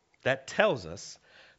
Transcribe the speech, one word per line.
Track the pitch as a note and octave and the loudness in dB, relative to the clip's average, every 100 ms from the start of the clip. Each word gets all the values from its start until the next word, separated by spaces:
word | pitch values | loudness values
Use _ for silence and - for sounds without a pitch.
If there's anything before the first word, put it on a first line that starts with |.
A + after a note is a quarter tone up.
| _ _ | _ _
that | B2 C3+ - | -2 -2 0
tells | - G#3 C3 E2 | 2 4 2 -6
us | F2 - - _ - - | -12 -14 -18 _ -20 -20